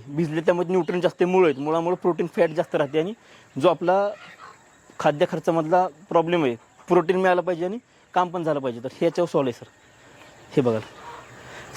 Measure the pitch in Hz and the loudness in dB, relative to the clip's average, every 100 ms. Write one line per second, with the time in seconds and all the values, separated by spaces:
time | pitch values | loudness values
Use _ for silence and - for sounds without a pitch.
0 | 117 143 170 156 165 175 175 185 160 180 | -2 -4 -2 -2 0 0 2 0 0 0
1 | 170 - 180 185 175 135 147 160 165 180 | 0 0 2 4 4 2 -2 -2 -2 -2
2 | 180 165 175 - 170 156 165 170 143 156 | -2 -2 -2 0 0 0 -2 -2 0 0
3 | 170 226 _ - - - 147 165 175 185 | -2 -6 _ -20 -16 0 2 2 2 2
4 | 202 - - - - - _ _ _ - | 0 -6 -18 -20 -20 -20 _ _ _ -4
5 | 160 147 175 170 156 165 156 180 180 - | -2 0 0 -2 -2 0 2 2 0 -4
6 | - 170 160 175 143 117 _ _ - 180 | -2 0 2 0 0 -2 _ _ 0 2
7 | 170 185 185 180 170 170 180 226 - _ | 2 2 2 2 0 -2 -4 -8 -14 _
8 | _ - 180 180 160 147 135 120 127 - | _ -2 -2 -2 -2 -2 -4 -6 -10 -2
9 | 170 165 170 165 135 117 - _ _ _ | -2 0 0 0 -2 -4 -12 _ _ _
10 | - - - - - - 123 110 104 - | -20 -20 -20 -20 -6 0 0 0 -4 -18
11 | - - - - - - - | -20 -20 -20 -20 -20 -20 -12